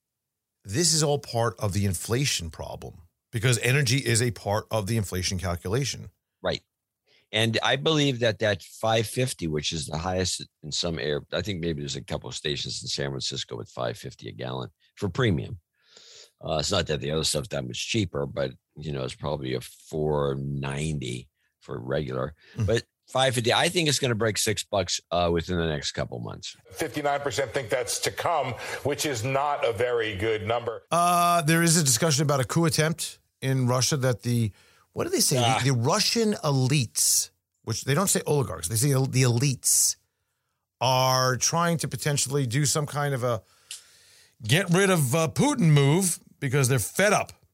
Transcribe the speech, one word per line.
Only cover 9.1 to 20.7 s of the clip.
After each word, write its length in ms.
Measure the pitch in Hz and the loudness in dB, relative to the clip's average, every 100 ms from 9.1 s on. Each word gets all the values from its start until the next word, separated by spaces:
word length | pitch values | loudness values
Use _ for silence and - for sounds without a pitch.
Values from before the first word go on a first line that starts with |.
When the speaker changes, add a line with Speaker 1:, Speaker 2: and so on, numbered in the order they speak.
| 123 127 - 82 | -2 -4 -4 -4
Speaker 2:
which 260 | 76 - | -2 -2
is 140 | 82 69 | -4 -4
the 100 | 78 | -4
highest 480 | 92 92 90 - - _ | -2 -2 -2 -4 -10 _
in 80 | 78 | -8
some 260 | - 85 78 | -4 -4 -2
air, 240 | 71 73 - | -2 -4 -2
I 80 | 78 | -4
think 180 | 107 87 | -4 -4
maybe 220 | 85 73 | -2 -2
there's 160 | 71 65 | -6 -8
a 40 | |
couple 280 | - 78 60 | -6 -8 -8
of 60 | - | -6
stations 460 | 78 67 62 - | -4 -4 -6 -8
in 60 | - | -6
San 220 | - 69 | -4 -4
Francisco 480 | 67 - 67 - 58 | -4 -6 -6 -8 -10
with 100 | - | -10
five 300 | 60 60 57 | -6 -6 -6
fifty 320 | 64 - 57 | -12 -14 -14
a 20 | |
gallon 380 | 52 62 64 60 - _ - | -10 -8 -8 -8 -14 _ -6
for 140 | 101 | -4
premium. 480 | 135 117 73 - - _ _ _ - - - - _ - | 2 2 2 -2 -10 _ _ _ -20 -20 -20 -20 _ -4
Uh, 120 | 78 | -2
it's 120 | 76 | 0
not 140 | 95 80 | 0 0
that 120 | 71 | -2
the 100 | 69 | -2
other 120 | 80 | -2
stuff's 240 | 78 73 64 | 0 -2 -4
that 180 | 71 64 | -6 -6
much 220 | 57 - | -8 -2
cheaper, 380 | 113 92 71 69 | -2 0 -2 -4
but, 260 | 71 65 60 _ 76 | -4 -6 -6 _ -12
you 140 | 78 | -8
know, 120 | 69 | -6
it's 120 | 65 - | -6 -6
probably 400 | 73 73 65 64 | -6 -4 -4 -6
a 60 | |
four 760 | - - - 78 76 73 71 67 | -8 -18 -10 -4 0 0 0 -2
ninety 880 | 69 69 69 | -4 -6 -6